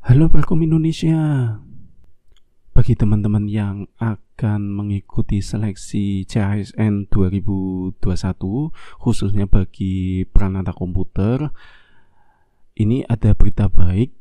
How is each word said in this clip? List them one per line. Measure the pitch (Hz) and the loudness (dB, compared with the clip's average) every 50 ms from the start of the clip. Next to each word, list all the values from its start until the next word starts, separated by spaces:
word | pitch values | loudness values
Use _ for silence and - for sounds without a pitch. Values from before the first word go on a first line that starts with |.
| - - 123 | 2 2 2
Halo | 139 165 160 | 2 6 8
Pelkom | 160 156 151 - 170 160 | 8 8 8 6 0 0
Indonesia. | 165 160 160 160 156 160 160 - - 160 160 160 156 151 147 135 123 113 107 104 - - - - - - - - - - - _ _ - - - _ _ _ _ _ - | 0 0 0 0 0 -2 -4 -2 -2 -2 -2 -2 -2 -2 -2 -4 -4 -6 -8 -10 -14 -18 -20 -20 -20 -20 -20 -20 -20 -20 -20 _ _ -20 -20 -20 _ _ _ _ _ 4
Bagi | - - 113 - 117 | 4 4 6 6 2
teman-teman | - 113 104 104 104 101 104 104 104 104 104 | 0 0 -2 0 -2 -2 -2 -4 -4 -4 -4
yang | 104 107 104 101 98 101 98 - _ | -6 -6 -6 -8 -8 -12 -14 -16 _
akan | _ 117 113 104 - - _ _ - - 107 104 104 101 101 | _ -8 -8 -8 -8 -14 _ _ -8 -6 -6 -4 -6 -6 -8
mengikuti | 101 101 104 104 101 98 - - - 131 113 - 107 101 | -8 -8 -6 -6 -8 -8 -8 -6 -4 -4 -2 -2 -2 -6
seleksi | 92 - - 104 110 107 95 - - - - 104 101 101 98 95 95 - | -6 -6 -8 -6 -6 -8 -8 -10 -14 -10 -8 -6 -4 -4 -6 -6 -8 -6
C | - | -6
A | 113 101 98 101 | -4 -4 -4 -4
S | 104 98 - - | -6 -8 -10 -6
N | - 110 107 101 101 98 - | -4 -4 -4 -4 -4 -4 -2
dua | - 104 98 90 92 | 0 0 0 0 -2
ribu | 98 90 98 98 95 95 95 92 92 92 95 95 | -4 -4 -4 -4 -4 -6 -6 -8 -8 -8 -10 -6
dua | - - 92 90 | -4 -4 -2 -2
satu, | - - 95 92 - - 95 101 131 151 160 - - - - - - | -2 -4 -6 -6 -6 -8 -8 -6 -6 -6 -8 -10 -12 -14 -20 -18 -6
khususnya | - 127 107 - - 101 101 101 101 95 | -4 -2 -2 0 0 0 0 0 4 4
bagi | - 101 92 - - - 98 95 92 95 92 92 92 92 90 - | 4 4 4 -2 -6 -8 -6 -6 -4 -4 -4 -4 -4 -6 -6 2
Pranata | - - 101 95 95 95 92 95 | 2 2 2 2 -2 -6 -6 -8
Komputer, | 87 - 95 90 87 92 95 - _ - 98 110 123 135 151 - - - - - - - - _ - - - _ _ _ _ _ _ _ _ _ _ _ - _ _ | -8 -8 -10 -6 -4 -4 -4 -4 _ -4 -2 -2 -2 -4 -6 -8 -10 -12 -14 -20 -20 -20 -20 _ -20 -20 -20 _ _ _ _ _ _ _ _ _ _ _ -20 _ _
ini | - 110 107 120 135 139 - | -4 -2 -2 -2 -4 -4 -6
ada | 123 107 - 107 98 | -6 -2 2 2 6
berita | - - 101 - - 104 95 - | 8 6 6 6 2 0 6 8
baik. | - 87 87 90 98 123 143 - - | 8 8 8 6 2 -2 -4 -6 -20